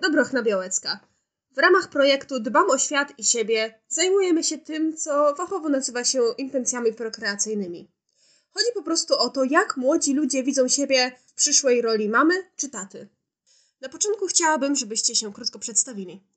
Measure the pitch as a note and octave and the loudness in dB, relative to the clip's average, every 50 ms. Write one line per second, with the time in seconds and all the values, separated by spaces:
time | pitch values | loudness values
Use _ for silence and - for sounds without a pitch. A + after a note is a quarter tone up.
0 | F4 F#4+ D4+ D4+ B3 - C4 C4 A3+ A3+ G3+ F#3 F#3 F#3+ - - - C#3+ F#3+ - | 0 2 2 2 2 2 0 -2 0 0 0 -2 -2 -4 -6 -6 -4 -6 -8 -8
1 | _ _ _ _ _ _ _ _ _ _ _ C4+ D#4+ F4+ F#4 F#4+ F4 - - C#4+ | _ _ _ _ _ _ _ _ _ _ _ 2 4 6 6 4 2 0 2 4
2 | C#4 C#4+ C#4 C4+ - - C4+ B3+ G#3+ B3 G#3+ D4+ F#4+ F#4+ C4+ C4 - - D4+ C#4 | 4 4 4 2 0 -4 -6 -6 -2 2 2 4 4 4 2 0 0 0 -2 -2
3 | C#4+ C#4+ - - G#3 - - A#3 A3 G3+ A3+ A3 A3 A3 - _ _ - - D#4 | -2 -4 -6 -2 0 0 0 0 0 0 0 0 0 -2 -6 _ _ -6 -2 0
4 | F4 F#4 F#4+ G4+ F#4+ F4+ D#4+ E4 - - D#4 - - - D#4 D#4 D#4+ D#4+ D#4 - | 2 4 4 4 4 4 2 2 0 -2 -4 -6 -8 -8 -4 -2 -2 -2 -2 -4
5 | - D#4 C#4+ C#4+ D4 D4 C#4+ D4 F4+ F4+ G4+ F4+ D4+ D#4 C#4 C4+ C4 - A#3 B3 | -4 -2 0 2 2 2 2 0 -4 -6 -6 -4 -2 0 0 0 -2 -4 -4 -2
6 | B3 - - C4 A#3 A3+ - - C4+ C4 C#4+ C4 A#3+ - B3 B3 A#3 A3+ A3 A3+ | -2 0 2 2 2 0 0 -4 -6 -6 -4 -4 -2 -4 -2 -2 -2 -2 -2 -4
7 | A#3 A3 G#3+ A3 A3 G#3 G3+ G3+ - G#3+ A3 G#3 G3 F3 F3 D#3 - - _ _ | -6 -10 -10 -8 -6 -6 -4 -4 -4 -4 -4 -4 -6 -6 -10 -12 -16 -20 _ _
8 | _ _ _ _ _ _ _ _ _ _ - F#4+ G#4+ A#4+ - G#4 D4 D#4+ E4 E4 | _ _ _ _ _ _ _ _ _ _ -6 -4 -2 -2 -2 -4 -4 -4 -2 -2
9 | - - C#4+ - A3 B3 - C#4 C4 B3 D4 E4+ - - - C4+ B3 C4 D#4+ E4 | -2 0 0 0 0 0 0 -2 0 2 2 2 0 0 -2 -2 0 2 2 2
10 | - D4 C4 D4 D4+ B3+ - C4 B3 C#4 A#3+ C4 B3+ B3+ - C#4 C#4+ C4+ C4+ B3+ | 2 0 0 0 0 0 0 -2 -2 0 2 2 2 2 2 0 0 2 2 2
11 | B3+ B3+ B3 - _ _ _ - - D4 C#4+ - C#4 C4 B3 A#3+ A3+ A3+ A3+ G#3+ | 2 0 -4 -10 _ _ _ -2 0 2 2 2 4 4 4 4 4 2 2 0
12 | G#3+ G3+ G#3+ A#3+ D4 D#4+ F4+ F#4 F#4 _ _ - - C4 - G3+ F#3+ G3 - E3 | 2 2 4 4 4 4 4 2 -2 _ _ -10 -10 -8 -10 -12 -14 -14 -16 -18
13 | - - _ _ _ _ _ _ _ _ _ _ _ _ _ _ C4 C4 C#4+ - | -18 -20 _ _ _ _ _ _ _ _ _ _ _ _ _ _ -14 -10 -6 -4
14 | - G#4 G#4 G#4+ G4 E4+ - - E4+ D#4 D#4 C#4 C4+ C#4 C#4+ - B3 G3+ A#3 A3 | -2 -2 -2 -2 -4 -2 0 2 2 2 2 2 0 0 0 -2 -4 -4 -4 -2
15 | - - A#3 - A3 G#3 G3+ A3+ A#3+ - - G#3 - A#3+ G#3+ - - C4+ A#3 G3 | -2 0 -2 -2 -4 -4 -8 -10 -10 -10 -10 -10 -10 -4 -2 -2 -2 -2 -4 -12
16 | F#3+ F3+ D#3+ G3 _ _ _ | -12 -12 -14 -18 _ _ _